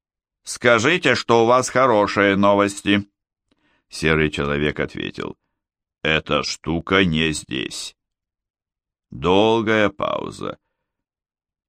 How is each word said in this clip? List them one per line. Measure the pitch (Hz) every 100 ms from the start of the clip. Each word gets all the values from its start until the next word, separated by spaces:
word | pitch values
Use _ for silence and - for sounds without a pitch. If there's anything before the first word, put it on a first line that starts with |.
| _ _ _ _
«Скажите, | - - 120 117 127 175 139 120
что | - 117
у | 113
вас | 127 127
хорошие | 123 131 107 101 107 101 98
новости». | 101 101 101 101 - 104 - _ _ _ _ _ _ _ _
Серый | - 78 78 78
человек | - 71 73 73 71
ответил: | 76 50 50 - 50 - _ _ _ _ _ _
«Эта | 73 78 - 73
штука | - - - 82 - 95
не | 92 78 80
здесь». | 76 - 64 - - - - _ _ _ _ _ _ _ _ _ _ -
Долгая | 60 76 95 110 117 107 110 101
пауза. | 101 - - 50 50 - - _ _ _ _ _ _ _ _ _ _